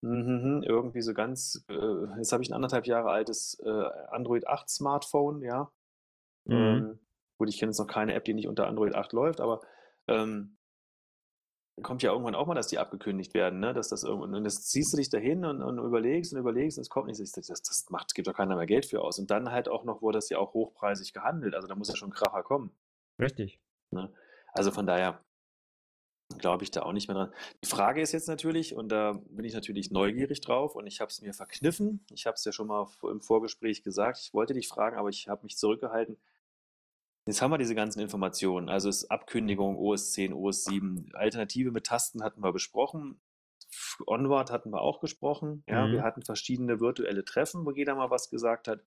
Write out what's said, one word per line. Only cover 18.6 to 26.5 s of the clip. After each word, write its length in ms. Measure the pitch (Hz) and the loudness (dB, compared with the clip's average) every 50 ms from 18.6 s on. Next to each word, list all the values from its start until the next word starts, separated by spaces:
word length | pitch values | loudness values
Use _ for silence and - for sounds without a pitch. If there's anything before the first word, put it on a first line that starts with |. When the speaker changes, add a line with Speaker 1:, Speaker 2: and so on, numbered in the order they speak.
| 85 | 2
Speaker 1:
Geld 220 | 85 101 123 139 - | 4 4 2 2 2
für 140 | - - - | -2 -2 -2
aus. 160 | - - - | -2 -2 -4
Und 100 | 98 98 | -2 0
dann 220 | 104 104 123 123 | 0 0 0 0
halt 180 | 120 120 120 - | -2 -2 0 0
auch 140 | - 110 117 | -2 -4 -2
noch, 180 | 120 110 - | -4 -6 0
wurde 160 | - 110 107 110 | 0 2 2 2
das 120 | 104 - | 0 0
ja 100 | 98 82 | 0 0
auch 140 | 98 101 - | 0 0 2
hochpreisig 580 | 113 113 107 _ _ - 104 101 98 98 - - | 0 -2 -2 _ _ 0 0 0 0 -4 -10 -10
gehandelt. 400 | 98 98 120 165 165 139 104 - | -2 -2 -2 -2 0 -2 -2 -2
Also, 140 | 92 95 95 | -2 -6 -6
da 80 | 95 | -6
muss 140 | 98 104 101 | -6 -6 -4
ja 60 | - | -6
schon 140 | - - 98 | -6 -6 -8
'n 40 | - | -2
Kracher 280 | - 113 101 101 98 90 | 0 0 2 2 0 -2
kommen. 280 | - 135 143 127 95 - _ _ _ _ _ _ _ _ _ | 0 0 0 0 -4 -12 _ _ _ _ _ _ _ _ _
Speaker 2:
Richtig. 400 | 120 135 135 - 110 95 - _ _ _ _ _ _ _ - | 0 0 0 -2 -8 -8 -8 _ _ _ _ _ _ _ -8
Speaker 1:
Ne? 160 | 92 95 98 - - - - - - _ - - | -8 -8 -8 -12 -18 -20 -20 -20 -20 _ -8 -2
Also, 180 | - 98 98 | 2 2 2
von 140 | 98 - 101 95 | 2 2 2 4
daher 360 | 90 90 92 92 85 - _ _ _ _ _ _ _ _ _ _ _ _ _ _ _ _ _ _ _ _ _ _ - - | 4 4 4 2 0 -2 _ _ _ _ _ _ _ _ _ _ _ _ _ _ _ _ _ _ _ _ _ _ -16 -2
glaube 240 | - 92 | 2 2